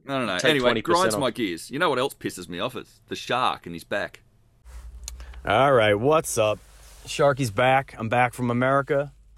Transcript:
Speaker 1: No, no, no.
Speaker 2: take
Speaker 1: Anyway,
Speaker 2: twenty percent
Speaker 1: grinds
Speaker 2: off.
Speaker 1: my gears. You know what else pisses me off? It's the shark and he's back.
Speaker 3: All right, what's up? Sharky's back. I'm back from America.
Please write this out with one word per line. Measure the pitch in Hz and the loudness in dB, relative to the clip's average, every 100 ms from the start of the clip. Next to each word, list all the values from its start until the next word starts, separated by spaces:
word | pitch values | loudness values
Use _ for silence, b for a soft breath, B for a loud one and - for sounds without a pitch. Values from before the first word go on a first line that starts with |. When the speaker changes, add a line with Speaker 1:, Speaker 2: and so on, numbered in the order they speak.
Speaker 1:
No, | - 135 | -8 -4
no, | 113 | -2
no. | 92 | 0
Speaker 2:
take | 135 | 2
Speaker 1:
Anyway, | 143 | 2
Speaker 2:
twenty | 123 113 | 2 0
percent | 104 175 | 0 2
Speaker 1:
grinds | 185 107 | 2 0
Speaker 2:
off. | |
Speaker 1:
my | 123 | -2
gears. | 117 104 82 - | -2 -4 -4 -8
You | 135 | -2
know | 175 | 0
what | 127 | 0
else | 139 - | -2 -4
pisses | 101 92 87 | -10 -8 -12
me | 87 | -6
off? | 117 113 | -6 -8
It's | - _ - | -14 _ -14
the | 101 | -12
shark | - 123 113 73 87 | -4 -2 -2 -4 -8
and | 85 | -14
he's | |
back. | - 104 87 - _ _ _ _ - - - - - B B B - | -6 -6 -6 -12 _ _ _ _ -20 -20 -18 -16 -16 B B B 0
Speaker 3:
All | 107 139 | 2 6
right, | 127 107 | 6 6
what's | 104 131 156 - - | 4 4 2 2 0
up? | 107 104 - - - - - | 0 0 -8 -20 -20 -20 -12
Sharky's | - 143 131 127 | 2 2 2 -2
back. | 98 123 131 131 - | 2 4 4 0 -8
I'm | 113 | -2
back | 120 123 | 2 0
from | - 123 | 0 -2
America. | 120 127 139 135 143 143 - - | 0 2 0 0 -2 -2 -10 -20